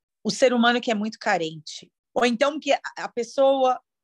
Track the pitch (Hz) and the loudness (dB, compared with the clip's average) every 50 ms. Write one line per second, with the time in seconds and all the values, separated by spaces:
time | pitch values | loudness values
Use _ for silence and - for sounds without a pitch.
0 | _ _ _ _ - 220 - - 277 247 240 240 226 240 240 240 233 262 220 202 | _ _ _ _ -6 -6 0 2 2 2 4 4 4 2 2 0 -2 -4 -4 -4
1 | 208 220 220 - - 226 202 175 165 160 160 156 151 - - - - - _ _ | -4 -6 -8 -6 -2 -2 -2 0 -2 -4 -8 -12 -16 -18 -18 -20 -20 -20 _ _
2 | _ _ - - 233 247 240 220 277 277 302 302 - 285 262 - - - - - | _ _ -4 0 0 0 2 2 0 0 0 -2 0 0 0 0 -2 -6 -10 -10
3 | 170 202 - 240 233 226 - - 269 269 277 269 254 254 254 247 - _ _ _ | -10 -8 -6 -8 -8 -4 0 2 2 4 4 4 2 2 0 -2 -6 _ _ _